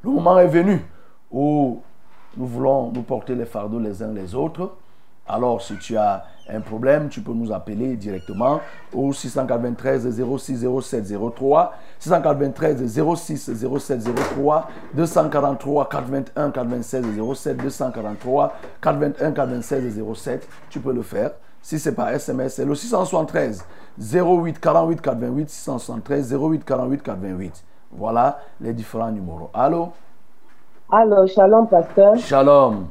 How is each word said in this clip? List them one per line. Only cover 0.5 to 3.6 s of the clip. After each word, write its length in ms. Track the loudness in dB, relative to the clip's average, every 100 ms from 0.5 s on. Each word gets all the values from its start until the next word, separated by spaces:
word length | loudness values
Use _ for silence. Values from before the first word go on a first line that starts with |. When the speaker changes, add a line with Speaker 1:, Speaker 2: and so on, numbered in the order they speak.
| 6 4 2 -2 -16 -18 -18 -10
Speaker 1:
où 520 | -2 0 2 0 -2 -12 -16 -16 -16 -14 -10
nous 100 | -8
voulons 440 | 0 2 2 0
nous 100 | -6
porter 320 | -4 -6 -4
les 100 | -6
fardeaux 340 | -4 -6